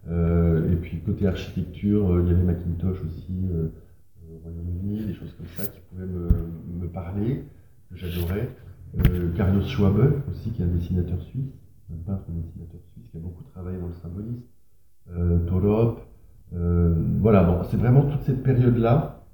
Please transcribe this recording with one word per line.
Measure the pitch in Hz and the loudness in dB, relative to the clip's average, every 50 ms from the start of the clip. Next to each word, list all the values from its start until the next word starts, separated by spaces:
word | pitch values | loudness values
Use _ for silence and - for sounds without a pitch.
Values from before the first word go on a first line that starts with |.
| - 82 | -8 -4
euh, | 85 85 85 85 85 85 85 85 82 80 - - | 0 0 2 4 4 4 4 4 4 2 2 2
et | 90 | 0
puis | 85 - - - - | 0 -2 -6 -8 -6
côté | - 104 98 - 101 | -4 -4 -2 0 0
architecture, | 92 87 - - - - 95 85 - - - - 104 104 104 101 90 | 0 0 -2 -8 -8 -6 -6 -6 -6 -8 -4 0 2 2 4 4 4
euh, | 87 87 87 | 4 4 4
il | 87 | 4
y | 87 | 4
avait | 87 | 4
Mackintosh | 90 90 85 - - 85 82 82 - 95 90 - - | 4 2 0 0 -2 -4 -4 -2 -2 -2 -2 -2 -6
aussi, | 82 - - - - 92 92 95 92 | -8 -8 -10 -8 -6 -4 -4 -2 -2
euh, | 87 82 80 78 - - - - - - - - - 85 82 82 | -2 -2 -4 -4 -6 -12 -20 -20 -20 -20 -20 -20 -20 -20 -20 -20
au | 82 80 | -20 -16
Royaume-Uni, | 82 82 85 85 85 87 87 90 98 101 104 107 107 | -14 -14 -12 -10 -8 -6 -6 -6 -4 -4 -4 -4 -6
des | 104 - | -6 -8
choses | - - 82 - | -8 -12 -16 -14
comme | - 90 87 - | -14 -16 -16 -10
ça | - - - | -8 -8 -8
qui | - - - - | -8 -12 -20 -16
pouvaient | 90 92 92 | -12 -10 -8
me, | 92 90 87 87 87 85 85 82 82 82 - - - 87 87 | -6 -6 -4 4 4 4 4 4 -6 -8 -12 -10 -10 -8 -6
me | 90 85 | -6 -6
parler, | - 95 85 87 92 101 104 123 143 - - - - - - - - - - - | -8 -8 -8 -6 -4 -2 -2 -2 -2 -4 -6 -14 -20 -20 -20 -20 -20 -20 -20 -18
que | 90 | -14
j'adorais. | 85 90 87 85 87 87 85 95 104 123 - - - - - - - - - - - | -10 -8 -6 -4 -4 -2 -2 -2 -2 -2 -4 -8 -14 -20 -20 -20 -20 -18 -10 -4 4
Euh, | - - 90 90 87 85 85 | 4 4 4 4 0 -2 0
Carlos | - 101 92 98 101 | 2 4 4 4 4
Schwabe | 92 - - 101 101 95 98 107 127 151 147 - - - | 2 0 0 2 4 4 6 6 6 4 4 2 -2 -6
aussi, | - - - 110 | -8 -6 -6 -6
qui | - - | -4 -2
est | 90 | 0
un | 87 | 0
dessinateur | 87 87 87 - 92 90 87 87 92 87 | 0 0 0 0 0 0 0 0 -2 -6
suisse, | - - - 127 139 - - - - - - - - - | -6 -6 -6 -6 -6 -6 -8 -16 -20 -20 -20 -20 -18 -16
un | 82 82 85 | -14 -12 -6
peintre | 95 98 92 - - | -6 -6 -6 -6 -8
dessinateur | 85 85 80 82 - 92 85 82 - 85 - - | -8 -8 -8 -10 -12 -16 -16 -16 -18 -20 -20 -20
suisse | - - - - | -20 -20 -20 -18
qui | - 80 | -16 -14
a | |
beaucoup | 82 90 85 - - | -12 -12 -14 -14 -20
travaillé | - - 92 87 90 92 90 | -20 -16 -14 -10 -10 -8 -8
dans | 87 | -8
le | 87 | -10
symbolisme. | 82 85 - 85 87 101 107 117 120 120 - - - - - - - - - - - - - 87 87 | -10 -12 -14 -12 -10 -10 -8 -8 -10 -12 -12 -20 -20 -20 -20 -20 -20 -20 -20 -20 -20 -20 -20 -12 -4
Euh, | 87 87 87 85 85 85 | -2 0 2 2 2 2
Torop, | 87 92 90 98 101 104 110 120 117 - - - - - - - - - - - - - | 2 0 2 4 4 4 4 2 0 0 -4 -12 -20 -20 -20 -20 -20 -20 -20 -18 -12 -6
euh, | 87 85 85 87 87 87 85 82 82 82 82 82 82 | -4 0 2 2 4 4 4 4 2 2 0 0 2
voilà, | 90 110 107 95 85 | 4 6 6 6 6
bon, | 85 87 87 - - | 6 4 2 0 -2
c'est | - | -2
vraiment | 95 98 120 123 143 | 0 4 6 6 6
toute | 139 143 - - | 6 4 0 -2
cette | - - - - | -2 -2 -2 0
période-là | - 131 120 120 123 120 117 113 113 113 131 156 - - - - - - | 2 2 4 4 4 4 4 4 4 4 4 4 2 -2 -8 -16 -20 -20